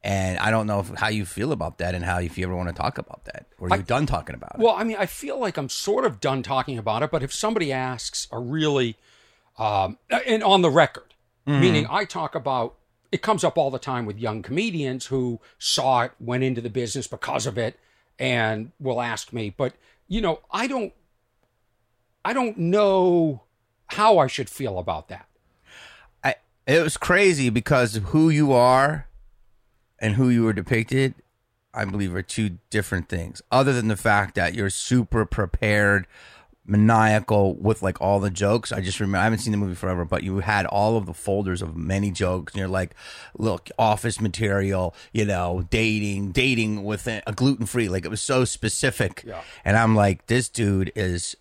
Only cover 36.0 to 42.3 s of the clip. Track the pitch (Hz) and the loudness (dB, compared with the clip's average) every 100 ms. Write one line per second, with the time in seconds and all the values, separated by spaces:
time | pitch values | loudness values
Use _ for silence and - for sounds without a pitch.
36 | 90 - - - _ _ - 104 107 113 | 0 -16 -20 -20 _ _ 0 4 6 6
37 | 110 107 - 107 98 - 101 - 98 90 | 6 4 2 2 2 2 0 0 -2 0
38 | 95 101 98 90 101 117 - 107 90 101 | 0 2 0 0 2 0 0 -4 -4 -2
39 | 101 98 107 110 113 104 98 87 95 90 | -2 2 2 0 -2 -2 -2 -4 -4 -4
40 | 82 90 95 95 95 104 92 101 107 113 | -2 -4 -2 -4 0 0 0 0 2 0
41 | 92 82 - 98 95 90 87 82 82 98 | -4 -8 -4 -2 -2 -4 -6 -6 -4 -2
42 | 101 90 95 | -2 -2 -2